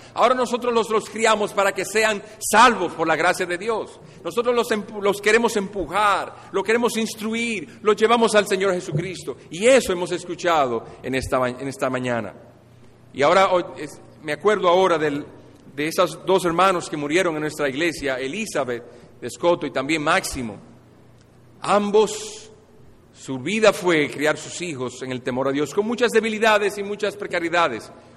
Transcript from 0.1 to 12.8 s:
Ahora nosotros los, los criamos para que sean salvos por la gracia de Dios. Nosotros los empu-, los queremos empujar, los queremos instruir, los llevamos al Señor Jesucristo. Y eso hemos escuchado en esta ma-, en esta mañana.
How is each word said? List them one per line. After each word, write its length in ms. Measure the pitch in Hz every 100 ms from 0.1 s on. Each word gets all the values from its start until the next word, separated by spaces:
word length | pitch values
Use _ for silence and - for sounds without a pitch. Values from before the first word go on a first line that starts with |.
Ahora 220 | - 220
nosotros 400 | 254 240 240 240
los, 160 | 233 214
los 180 | 214 -
criamos 440 | 214 226 214 202
para 200 | 202 202
que 120 | -
sean 360 | 180 214 220 208 - -
salvos 520 | - 208 247 196 170
por 140 | - 160
la 100 | 151
gracia 300 | 170 175 180
de 100 | 175
Dios. 440 | 214 220 127 - - -
Nosotros 320 | 170 180 240
los 140 | 240 226
empu-, 300 | 220 196 208
los 220 | 196 196
queremos 340 | 208 220 233 214
empujar, 960 | 190 202 151 185 208 185 135 - -
los 140 | 190
queremos 320 | 190 233 240 220
instruir, 840 | 220 - 214 226 233 208 143 -
los 140 | 202 214
llevamos 380 | 220 233 226
al 120 | 208 208
Señor 260 | 196 196
Jesucristo. 600 | 180 175 151 185 170 151 120 -
Y 180 | 160 226
eso 260 | 269 -
hemos 180 | 180 175
escuchado 720 | 175 175 165 170 160 131 113 - -
en 120 | -
esta 240 | 131 123 131
ma-, 120 | 127
en 180 | 123 135
esta 200 | 131 135
mañana. 460 | 127 127 120 101 - - - _ -